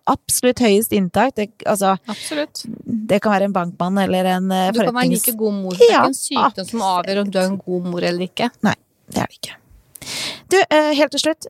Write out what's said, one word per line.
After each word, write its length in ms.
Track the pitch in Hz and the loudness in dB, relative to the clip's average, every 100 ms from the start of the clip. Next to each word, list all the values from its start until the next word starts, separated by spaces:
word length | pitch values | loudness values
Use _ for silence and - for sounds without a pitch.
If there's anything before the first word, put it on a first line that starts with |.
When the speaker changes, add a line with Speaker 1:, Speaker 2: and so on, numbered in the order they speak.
| - | 0
Speaker 1:
absolutt 540 | 262 - - 247 247 | -2 -2 0 2 2
høyest 320 | 240 196 226 | 4 4 2
inntekt. 400 | 208 185 196 180 196 | 0 0 0 0 0
Det, 140 | 208 - - | -8 -6 -2
altså, 320 | 202 190 190 - | 0 2 0 -4
Speaker 2:
Absolutt. 560 | 208 - 302 302 - 233 226 - 226 214 | -12 -8 -6 -6 -10 -14 -12 -8 -6 0
Speaker 1:
det 120 | 202 | 0
kan 80 | 220 | 2
være 140 | 196 196 | 2 2
en 80 | |
bankmann 440 | 190 175 190 180 196 | -2 -4 -4 -2 0
eller 260 | 185 185 185 | 0 0 0
en, 260 | 185 190 | 0 0
eh, 180 | 185 185 | 0 0
Speaker 2:
Du 120 | 226 | 0
kan 100 | 247 | 0
være 100 | 240 254 | 0 0
Speaker 1:
forretnings- 180 | 233 - | 0 -2
Speaker 2:
like 120 | 226 | -2
god 160 | 220 202 | -2 -2
mor. 160 | 185 | -2
Det 100 | 180 | 6
er 100 | 240 | 6
Speaker 1:
Ja, 100 | - | 6
Speaker 2:
ikke 100 | 254 | 2
en 20 | |
sykdom 540 | 269 - 294 262 202 185 | 0 -4 0 0 -2 -6
som 120 | 226 | -4
avgjør 400 | 196 180 180 196 | 0 0 -2 -2
om 80 | 202 | -2
du 100 | 190 | 0
er 40 | 185 | 0
en 120 | 190 | -2
god 260 | - 180 180 | -4 -4 -4
mor 160 | 175 | -2
eller 240 | 175 175 180 | -2 -2 -4
ikke. 220 | - 240 - | -4 -4 -2
Speaker 1:
Nei, 120 | 202 - _ _ - | -2 -2 _ _ -10
det 80 | - | -6
er 100 | - | -6
det 100 | - | -8
ikke. 140 | - - _ - _ - - - - - - | -16 -16 _ -20 _ -20 -12 -10 -10 -10 0
Du, 80 | 370 - | 2 4
eh, 240 | 302 302 285 | 2 4 2
helt 160 | 294 | 0
til 80 | 277 | 0
slutt, 240 | 302 320 | -2 -2